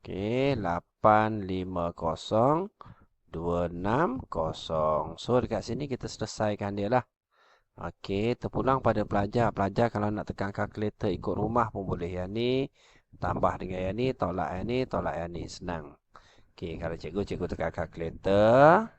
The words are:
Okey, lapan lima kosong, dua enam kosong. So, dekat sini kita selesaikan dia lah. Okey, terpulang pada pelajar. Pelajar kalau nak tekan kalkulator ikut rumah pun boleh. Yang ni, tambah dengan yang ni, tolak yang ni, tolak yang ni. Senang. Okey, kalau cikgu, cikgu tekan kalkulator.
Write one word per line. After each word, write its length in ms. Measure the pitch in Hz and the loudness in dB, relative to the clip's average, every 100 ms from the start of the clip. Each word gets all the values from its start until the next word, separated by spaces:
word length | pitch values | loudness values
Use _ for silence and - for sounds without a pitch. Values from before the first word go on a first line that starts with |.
Okey, 560 | - 90 101 123 139 131 | -8 -6 -2 0 0 0
lapan 880 | 92 85 - _ 110 107 107 110 | 0 -2 -4 _ 6 6 6 0
lima 480 | 95 92 92 90 85 | -2 -4 -2 -2 -2
kosong, 800 | 85 82 82 - 107 123 156 196 _ - - _ _ _ | -2 -2 -2 0 4 4 4 0 _ -20 -20 _ _ _
dua 400 | 82 85 87 87 | -6 -2 0 0
enam 560 | 85 95 120 139 127 - | -2 0 2 0 -2 -6
kosong. 880 | - 80 80 - 80 78 76 78 82 | -4 -2 -4 -4 0 2 2 -2 -8
So, 160 | - 123 | 0 0
dekat 320 | 113 110 101 | 2 -4 -4
sini 160 | 117 | -6
kita 240 | 143 127 110 | -4 -6 -8
selesaikan 720 | - 110 - 107 104 101 101 | -8 -8 -2 -2 0 -4 -2
dia 80 | 101 | 2
lah. 160 | 127 - _ _ _ _ _ _ - | 2 0 _ _ _ _ _ _ -12
Okey, 640 | 87 - - 98 113 123 | -12 -10 -4 -2 0 -2
terpulang 400 | 107 - 110 135 | -4 -2 0 2
pada 240 | 123 107 | 2 2
pelajar. 480 | 104 101 101 120 113 | 0 0 0 2 2
Pelajar 400 | 98 98 98 120 | 2 0 2 0
kalau 160 | 107 104 | 2 -2
nak 240 | 107 - | -2 -6
tekan 160 | - 98 | -6 -4
kalkulator 640 | 101 104 - 107 - 107 | -4 -6 -2 -4 -2 -2
ikut 240 | 87 - 92 | -2 -2 -2
rumah 320 | 107 117 113 | 0 2 0
pun 160 | 104 | -2
boleh. 240 | 92 87 87 | -6 -4 -4
Yang 220 | 90 90 | -6 -6
ni, 200 | 107 120 131 139 _ _ _ _ - | -2 0 0 -2 _ _ _ _ -6
tambah 400 | 90 95 90 - | -4 2 0 0
dengan 320 | 92 92 92 | -6 -4 -4
yang 40 | 104 | 0
ni, 160 | 127 127 | 0 0
tolak 320 | 95 92 76 92 | -2 -2 -2 -4
yang 80 | |
ni, 140 | 107 123 127 | -2 -2 -2
tolak 320 | 92 87 - | -2 -4 -4
yang 80 | 85 | -6
ni. 160 | 85 | -8
Senang. 560 | 80 - 90 85 73 - _ - _ _ _ - | -10 -10 -8 -8 -8 -18 _ -20 _ _ _ -12
Okey, 240 | 90 80 | -10 -6
kalau 160 | 82 82 | -6 -6
cikgu, 240 | 76 87 98 | -6 -4 -4
cikgu 180 | 80 87 | -2 -4
tekan 160 | - 85 | -2 -4
kalkulator. 1200 | - 85 - 82 78 95 98 107 123 147 180 226 | -4 -8 -6 -8 -4 2 6 8 8 10 8 4